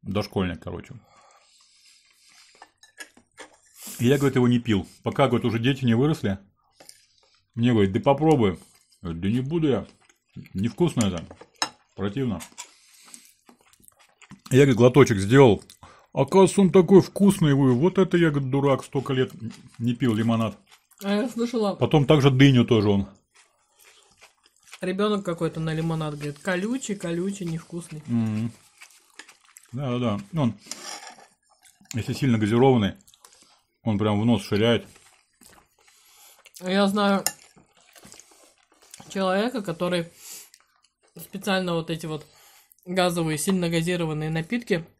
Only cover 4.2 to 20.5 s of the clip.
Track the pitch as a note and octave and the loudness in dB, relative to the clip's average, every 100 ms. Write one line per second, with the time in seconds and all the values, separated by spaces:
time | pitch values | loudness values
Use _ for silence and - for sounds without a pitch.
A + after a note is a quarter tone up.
4.2 | C#3 B2+ B2 B2 A#2+ G2+ - - - - | 2 2 2 2 0 -2 -2 -10 -10 0
5.2 | C#3 A#2 A#2+ A2+ A#2 C3+ C3 A2+ C#3+ D#3 | 2 2 -2 -2 -2 -2 0 2 2 0
6.2 | G#2+ G2 _ _ _ _ - - _ _ | -4 -6 _ _ _ _ -20 -20 _ _
7.2 | _ _ _ - A#2 A2+ G2 G2 C#3 C#3 | _ _ _ -2 0 2 2 2 0 2
8.2 | D#3 D3+ G#2+ E2+ - _ _ _ F2+ E2+ | 2 4 2 -2 -12 _ _ _ -12 -6
9.2 | F#2+ A#2+ C3 E3 D#3 A#2 - _ _ _ | -4 -4 -4 -2 -2 -2 -4 _ _ _
10.2 | _ - - - A2+ - F3 - G#2 F2 | _ -20 -14 -6 -6 -2 -2 0 -2 -4
11.2 | E2+ - - _ - - _ - G2 G#2 | -12 -20 -20 _ -12 -12 _ -8 -8 -4
12.2 | C3 F#2 - - - _ _ _ - - | -6 -6 -10 -20 -20 _ _ _ -20 -20
13.2 | - _ _ - _ _ - _ _ _ | -20 _ _ -20 _ _ -20 _ _ _
14.2 | _ - - B2+ C#3 A2+ B2 C3+ B2+ G#2 | _ -20 0 4 4 6 6 6 6 4
15.2 | G2 B2+ C3+ G2+ - - - - _ - | 2 6 6 6 -2 -20 -20 -20 _ -4
16.2 | C3+ F#3+ F#3 - F#3+ F#3+ F3 F#3+ C#3 - | 2 4 4 4 4 4 8 6 6 2
17.2 | G3+ G3 D#3 C#3 C3+ A#2+ E3+ F#3 F#3 F3 | 2 4 2 4 4 4 2 2 0 2
18.2 | E3+ C#3+ C3+ C#3 C#3 C3 - C#3+ C3 C3 | 2 0 -2 -2 0 0 -2 -8 -4 -2
19.2 | C3 - A2+ - - _ A#2 A#2+ B2+ G#2+ | -2 -4 -16 -16 -20 _ -4 0 0 0
20.2 | A2+ A2+ A2 | 0 0 -2